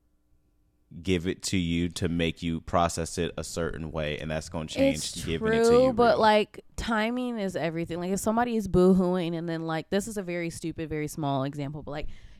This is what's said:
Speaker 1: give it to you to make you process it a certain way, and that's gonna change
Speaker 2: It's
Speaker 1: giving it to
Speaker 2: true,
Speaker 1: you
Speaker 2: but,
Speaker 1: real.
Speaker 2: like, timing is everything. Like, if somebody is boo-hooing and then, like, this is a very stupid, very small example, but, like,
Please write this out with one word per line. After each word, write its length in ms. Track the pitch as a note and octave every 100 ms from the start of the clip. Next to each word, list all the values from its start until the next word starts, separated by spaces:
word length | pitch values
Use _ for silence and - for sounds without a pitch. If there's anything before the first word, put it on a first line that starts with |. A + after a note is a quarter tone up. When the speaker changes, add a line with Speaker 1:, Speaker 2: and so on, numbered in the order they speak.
| _ _ _ _ _ _ _ _ _ E2+
Speaker 1:
give 240 | F2 F2+ F2+
it 160 | -
to 160 | - F#2+
you 320 | E2 E2+ F2
to 180 | - F2
make 340 | E2+ E2+ -
you 200 | E2+ D#2+
process 560 | - F2+ E2+ - D#2+ -
it 140 | E2 -
a 80 |
certain 480 | D#2+ F2 E2 D2 D#2+
way, 260 | D#2 D2+ D2+
and 120 | D#2
that's 180 | D#2 -
gonna 180 | E2+ D#2
change 460 | - C#4 - -
Speaker 2:
It's 80 | -
Speaker 1:
giving 320 | - E3 A3
it 120 | A3+
to 120 | A#3 A#3+
Speaker 2:
true, 0 |
Speaker 1:
you 160 | C4
Speaker 2:
but, 220 | A#3 A#3
Speaker 1:
real. 40 | G#3
Speaker 2:
like, 460 | A3 G#3+ G3+ - - -
timing 600 | - A3 A3 B3 B3 A3+
is 180 | F#3+ D#3
everything. 440 | E3 E3 E3+ E3+
Like, 100 | F3+
if 80 | G3
somebody 360 | A3 A3+ B3 A3
is 120 | G3
boo-hooing 640 | F3 F#3 F#3+ F3+ F#3 E3 E3
and 100 | E3+
then, 200 | E3 E3
like, 240 | D#3+ -
this 180 | G3 G#3+
is 80 | G#3
a 60 |
very 260 | F3 F3 E3+
stupid, 400 | - E3 D#3 D#3
very 200 | D#3 D3+
small 360 | - C#3+ C#3
example, 380 | C#3 D3 C#3 D3
but, 80 | C3+
like, 160 | D3 - - -